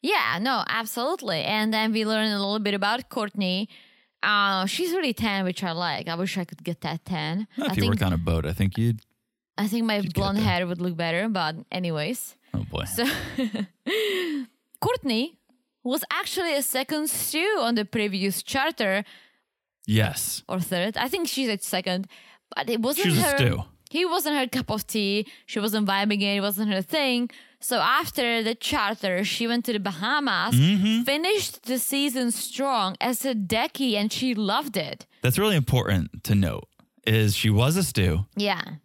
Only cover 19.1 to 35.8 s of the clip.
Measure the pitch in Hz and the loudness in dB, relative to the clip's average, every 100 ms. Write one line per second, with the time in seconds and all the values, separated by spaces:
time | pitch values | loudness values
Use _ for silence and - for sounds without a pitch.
19.1 | - - _ _ _ _ _ - 107 107 | -14 -20 _ _ _ _ _ 0 2 2
20.1 | - - - - 185 170 180 190 - - | 0 -6 -6 -4 -4 -2 -2 -2 -2 -2
21.1 | 359 339 - 254 202 - 185 185 180 190 | 0 -2 0 -2 -2 -2 -2 0 -2 -4
22.1 | - - - _ - 214 233 226 302 202 | -12 -20 -20 _ -6 -2 0 0 2 2
23.1 | 156 - 277 127 - - _ - 302 359 | 4 4 4 2 2 -6 _ -6 -2 0
24.1 | 349 302 294 254 262 - 214 - 220 202 | 0 0 0 0 -2 -4 -6 -2 -2 0
25.1 | 208 214 - - 226 214 214 208 196 208 | 0 -2 -10 -8 -4 0 0 2 2 2
26.1 | 208 202 202 202 196 214 190 185 311 277 | 2 0 0 0 0 0 0 0 0 2
27.1 | 247 240 - - _ - 240 170 269 330 | 0 -2 -8 -20 _ -2 0 4 2 0
28.1 | - 240 233 220 220 - - 208 214 196 | -2 0 2 0 -2 -2 0 0 -2 -2
29.1 | 180 202 - 233 240 240 208 196 165 214 | 0 -2 -2 0 0 0 -2 -2 -2 -2
30.1 | 294 277 185 180 123 151 202 202 226 240 | 0 0 0 2 6 6 6 4 2 2
31.1 | 285 349 415 339 - - 254 - 277 285 | 0 2 0 -2 -8 -4 -2 0 0 0
32.1 | 247 247 226 - - 277 247 190 180 240 | 0 -2 -2 -6 -4 0 2 0 0 -2
33.1 | 247 269 233 185 220 294 - 262 208 208 | 0 -2 -2 0 0 0 0 0 2 0
34.1 | - 254 220 208 226 285 196 151 - - | 0 -2 0 0 0 -2 -4 -6 -8 -16
35.1 | _ 127 123 214 175 127 127 | _ 2 4 4 4 4 2